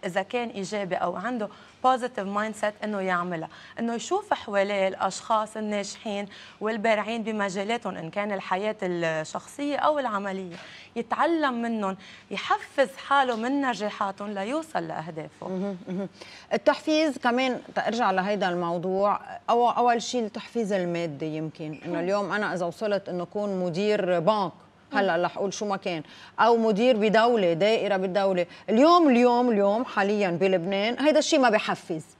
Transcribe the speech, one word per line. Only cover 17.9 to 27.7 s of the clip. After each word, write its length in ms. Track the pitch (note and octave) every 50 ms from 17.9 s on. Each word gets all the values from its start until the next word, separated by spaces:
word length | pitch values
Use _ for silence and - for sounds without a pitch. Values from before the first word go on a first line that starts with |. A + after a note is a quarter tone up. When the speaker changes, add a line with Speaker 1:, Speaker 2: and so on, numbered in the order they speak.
| G#3+ A3+ B3 G3
Speaker 2:
لهيدا 380 | F#3+ F#3+ F3+ G3+ G#3+ G3 G3+ F#3
الموضوع، 720 | F3 F3 F3 E3+ E3+ F3+ E3 F#3+ F#3+ F#3+ G3+ G#3 F#3+ - - - - - - -
أو-، 180 | A3 A#3+ A#3+ A#3
أول 340 | - - A#3+ A#3+ A#3 A#3
شيء 220 | - - - B3 A3+
التحفيز 480 | G#3 - A3+ - - - A#3 A3+ F#3+
المادي 640 | G#3 F#3+ F3+ F3 E3+ E3+ E3+ E3 C#3+ C3+ D#3+ D#3 D3+
يمكن، 420 | D#3 D#3+ D#3 D3+ - E3 D3+ D#3 - -
إنه 80 | D#3+
Speaker 1:
مم. 60 | F3 E3+
Speaker 2:
اليوم 340 | E3+ F3+ G3 G#3 G3+ E3+
أنا 220 | F#3 G#3 G#3+ F3 E3
إذا 120 | F3+ F3
وصلت 420 | E3+ E3 - A3+ G#3 G3+ F#3+ G3 -
إنه 140 | F3+ F3+
أكون 380 | F3 - - G#3+ G#3 G#3 G3 F#3
مدير 600 | F3+ F3+ D#3 E3+ G#3 G#3+ G#3+ G#3 F#3+ F3+ F3+ E3+
بنك، 320 | D#3 F#3 A3 G#3 G3 E3 - - - - _ _ _ _
Speaker 1:
مم. 60 | C#4+ G#3+
Speaker 2:
هلا 280 | G3 F#3 E3 E3+ F3
رح 100 | E3+ -
أقول 180 | - G3 G3+ F3+
شو 120 | - A3
ما 100 | G#3 G3
كان، 260 | F#3+ - G3 F3 D#3+ D3 - - - - - - -
أو 160 | G#3+ A3+ A#3
مدير 400 | A#3 A3+ A3 G#3+ F#3 A#3 B3+ C4
بدولة، 560 | G#3+ G3+ A3 G3 A3 A3+ A#3+ B3 A3+ F#3+ E3+
دائرة 440 | E3+ D#3+ F#3+ G#3